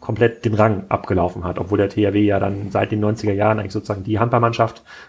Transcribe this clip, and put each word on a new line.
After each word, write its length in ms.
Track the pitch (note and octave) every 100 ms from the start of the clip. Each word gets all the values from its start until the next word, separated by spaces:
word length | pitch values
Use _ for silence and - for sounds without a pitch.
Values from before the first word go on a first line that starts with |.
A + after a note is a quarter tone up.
komplett 440 | - G#2+ A#2 -
den 100 | A#2+
Rang 300 | G#2+ G#2+ G2 -
abgelaufen 560 | G2+ - F#2 F2 -
hat, 140 | F2 F2
obwohl 200 | F#2 G2+
der 100 | G2
T 160 | -
H 80 | G2+
W 80 | G2+
ja 200 | G#2 G2
dann 300 | G2 G2+ G2+
seit 200 | G#2 G#2+
den 100 | G#2+
neunziger 320 | G#2 A2+ G#2
Jahren 280 | G2 G#2+ G#2+
eigentlich 120 | G2
sozusagen 300 | G#2+ - G2+
die 160 | F#2+ G#2+
Handballmannschaft 640 | A#2 B2 A#2 A#2 A2+ - - -